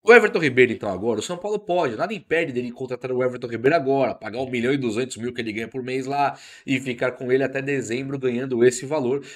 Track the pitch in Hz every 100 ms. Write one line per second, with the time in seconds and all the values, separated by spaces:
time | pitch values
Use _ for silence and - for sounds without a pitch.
0 | 202 233 214 190 151 123 123 104 107 92
1 | 110 107 - 175 208 208 202 180 156 110
2 | 175 208 - 160 160 123 123 117 127 123
3 | 127 127 127 123 123 113 127 165 135 135
4 | 123 - 107 110 131 123 117 143 123 107
5 | 127 - 120 120 113 104 110 135 123 131
6 | 127 143 139 - - - - 131 135 120
7 | 127 - 127 131 135 135 135 139 110 120
8 | 135 135 127 120 135 120 123 123 135 151
9 | 123 139 139